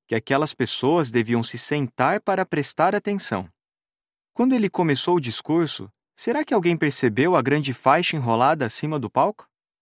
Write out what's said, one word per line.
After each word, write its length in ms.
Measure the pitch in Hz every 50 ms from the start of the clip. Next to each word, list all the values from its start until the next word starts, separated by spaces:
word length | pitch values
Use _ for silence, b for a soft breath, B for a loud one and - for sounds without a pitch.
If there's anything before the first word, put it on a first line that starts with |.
| _
que 80 | - 117
aquelas 380 | 110 - - 135 139 151 147 -
pessoas 580 | - 123 - - - 127 139 170 175 147 120
deviam 320 | 113 120 107 113 120 117 117
se 140 | - -
sentar 640 | 120 - - 147 147 135 - - - 127 151 190 208
para 240 | - 208 190 190 185
prestar 500 | - 170 151 135 - - - 160 190 208
atenção. 540 | 202 - 202 202 196 - - 110 92 90 82 _ _ _ _ _ _ _ _ _ _ _ _ _ _ _ _ -
Quando 220 | - 247 262 262
ele 140 | 233 202 185
começou 480 | - - 175 156 139 - - 180 180
o 40 | 170
discurso, 720 | 131 117 107 - - - 160 170 165 143 - - 98 107 _ _ _ _ _
será 300 | - - 226 247 302 302
que 80 | - 262
alguém 240 | 196 165 175 170
percebeu 580 | 156 160 147 - - 135 117 104 120 147 180 180
a 60 | 143
grande 320 | 117 131 143 156 139 135 120
faixa 420 | - - 131 147 170 175 - 170
enrolada 500 | 151 123 117 113 117 127 147 165 151 127
acima 320 | 110 - - 156 151 156
do 120 | 143 113 104
palco? 360 | - 131 156 202 220 - - _ _ _ _ _ _ _